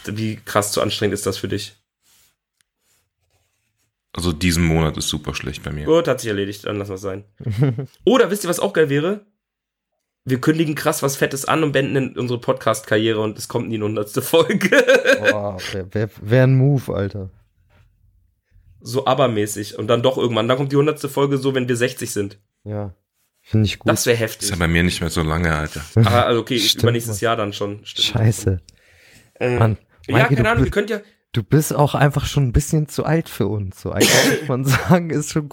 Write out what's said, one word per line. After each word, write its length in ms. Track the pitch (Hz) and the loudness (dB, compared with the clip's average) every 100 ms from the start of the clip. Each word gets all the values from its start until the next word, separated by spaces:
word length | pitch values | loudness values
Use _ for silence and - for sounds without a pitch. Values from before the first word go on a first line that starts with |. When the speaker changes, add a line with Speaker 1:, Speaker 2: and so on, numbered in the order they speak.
Speaker 1:
wie 320 | - 104 110 107 | -10 -6 -6 -8
krass 340 | - 107 101 | -2 -2 0
zu 120 | - | -2
anstrengend 320 | 107 - 104 | -2 -2 -2
ist 120 | 98 - | -2 -4
das 120 | - | -6
für 100 | 98 | -6
dich? 260 | 101 - _ _ _ _ _ _ _ _ _ _ _ _ _ _ _ _ _ _ _ _ _ _ _ _ | -6 -8 _ _ _ _ _ _ _ _ _ _ _ _ _ _ _ _ _ _ _ _ _ _ _ _
Speaker 2:
Also 200 | - 87 | -6 -4
diesen 320 | 78 90 82 | 0 0 2
Monat 320 | 85 80 78 - | 2 2 0 -2
ist 120 | - | -6
super 260 | 78 - | -6 -8
schlecht 280 | 69 - - | -10 -10 -10
bei 80 | - | -10
mir. 140 | 73 73 | -8 0
Speaker 1:
Gut, 220 | 165 156 | 0 2
hat 120 | 127 | -4
sich 80 | 117 | -4
erledigt, 360 | 98 98 101 | -4 -4 -6
dann 120 | - 104 | -8 -6
lassen 140 | 101 | -6
wir's 100 | 95 | -8
sein. 240 | 98 98 - _ | -10 -12 -14 _
Speaker 3:
<laughs> 500 | 117 104 139 117 135 _ | -6 0 0 -2 -10 _
Speaker 1:
Oder 260 | 180 254 185 | 2 4 4
wisst 140 | 202 | 2
ihr, 60 | 175 | -2
was 80 | 170 | -2
auch 140 | 196 | 0
geil 160 | 170 156 | 2 2
wäre? 360 | 143 170 208 _ _ _ _ _ _ _ _ _ _ | 2 0 -4 _ _ _ _ _ _ _ _ _ _
Wir 160 | 131 131 | -4 -2
kündigen 340 | 151 160 156 | 0 0 0
krass 280 | 151 143 127 | 0 -2 0
was 140 | 135 139 | -2 -2
Fettes 280 | 147 139 | -4 -4
an 180 | - 151 | -2 0
und 80 | 156 | 2
beenden 240 | 135 135 139 | 0 0 -2
in 220 | 127 87 | -4 -4
unsere 220 | 120 120 | -4 -4
Podcast-Karriere 800 | - - 117 110 - 107 110 107 | -2 -2 0 -2 0 0 2 0
und 180 | 110 104 | -2 -6
es 80 | - | -6
kommt 200 | 120 117 | -6 -4
nie 80 | 110 | -4
eine 80 | |
hundertste 360 | 104 110 104 - | -2 -4 -4 -4
Folge. 500 | - 165 160 220 202 | 2 2 4 0 2
<laughs> 480 | 285 247 269 - 269 | 4 6 4 4 2
Speaker 3:
Boah, 360 | - 104 101 92 - | 2 0 -2 -6 -8
wär, 220 | 101 92 | -10 -6
wär, 160 | 104 107 - | -4 -4 -6
wär 220 | 104 127 | 2 4
ein 120 | 131 131 | 6 6
Move, 360 | 135 139 - | 4 2 0
Alter. 360 | 87 98 101 95 - _ _ _ _ _ _ _ _ _ _ _ _ _ - | -4 -4 -6 -12 -16 _ _ _ _ _ _ _ _ _ _ _ _ _ -20
Speaker 1:
So 260 | 127 127 117 | -6 -4 0
abermäßig. 720 | 131 127 107 104 104 107 - | 2 2 0 -2 -4 -10 -6
Und 80 | 107 | 0
dann 160 | 117 | 2
doch 160 | 127 - | 2 2
irgendwann. 300 | 123 110 117 | 0 0 0
Dann 80 | 131 | 0
kommt 140 | 139 | 2
die 40 | 143 | 2
hundertste 320 | 151 151 139 | 2 0 -4
Folge 300 | - 139 139 | 0 0 0
so, 160 | 135 | 0
wenn 140 | 131 123 | -2 0
wir 80 | 117 | 0
sechzig 340 | 123 - - | 0 -2 -8
sind. 260 | 104 101 - _ _ | -4 -6 -8 _ _
Speaker 3:
Ja, 300 | 104 104 101 - _ _ _ _ | -10 -8 -8 -12 _ _ _ _
find 220 | - 110 | -2 2
ich 140 | 104 - | 2 0
gut. 120 | - | 0
Speaker 1:
Das 120 | - 127 | 0 2
wär 100 | 117 | 2
heftig. 260 | 110 - 101 | 0 -4 -6
Speaker 2:
Ist 20 | |
ja 60 | 92 | 0
bei 120 | 82 | 2
mir 140 | 85 | 4
nicht 180 | 87 - | 2 0
mehr 100 | 82 | -4
so 120 | 87 | -2
lange, 320 | 78 80 85 | 0 0 0
Alter. 280 | 76 76 76 71 113 | 0 -4 -8 -2 2
Speaker 1:
Ah, 180 | 113 120 | 4 4
also 180 | 117 117 | 2 0
okay, 180 | 110 123 | 0 -2
Speaker 3:
Stimmt, 240 | 95 - | 0 2
Speaker 1:
übernächstes 380 | 117 117 117 101 | 2 0 -4 -4
Speaker 3:
Mann. 20 | 113 | -2
Speaker 1:
Jahr 100 | 113 | 0
dann 160 | 104 | -2
schon. 320 | 101 101 104 - | -4 -8 -8 -10
Stimmt. 200 | - - | -4 -2
Speaker 3:
Scheiße. 540 | - 110 107 98 92 - _ _ _ _ - _ - | 2 2 2 0 -2 -4 _ _ _ _ -20 _ -6
Speaker 1:
Äh, 200 | 123 123 | -2 2
Speaker 3:
Mann, 200 | 113 101 _ _ - | 2 2 _ _ 0
Speaker 1:
ja, 60 | 131 | 2
Speaker 3:
Maike, 160 | 127 | 4
Speaker 1:
keine 80 | 127 | 4
Speaker 3:
du 80 | 214 | 2
Speaker 1:
Ahnung, 120 | 233 | 2
Speaker 3:
bi-, 40 | 131 | 2
Speaker 1:
ihr 40 | |
könnt 180 | 196 208 | 0 -2
ja 100 | 208 - _ _ | -6 -10 _ _
Speaker 3:
du 120 | 117 | -6
bist 280 | 101 151 151 | 2 2 2
auch 220 | - 147 | 2 2
einfach 320 | 139 143 139 - | 4 2 2 -2
schon 220 | 143 131 | 0 2
ein 40 | |
bisschen 360 | 147 - 160 151 | 0 2 0 0
zu 160 | - | -4
alt 240 | - 165 - | 0 0 -2
für 180 | - 98 | -4 -4
uns. 340 | 104 95 - | -2 -6 -8
So, 120 | 92 | -6
eigentlich 480 | 82 - 127 262 240 | 0 2 4 2 0
muss 80 | 147 | -2
man 160 | 127 | -2
<laughs> 20 | 135 | 0
sagen, 440 | 123 - 180 170 | 0 4 2 2
ist 200 | 147 147 | -4 -2
schon 180 | 160 147 | -4 -4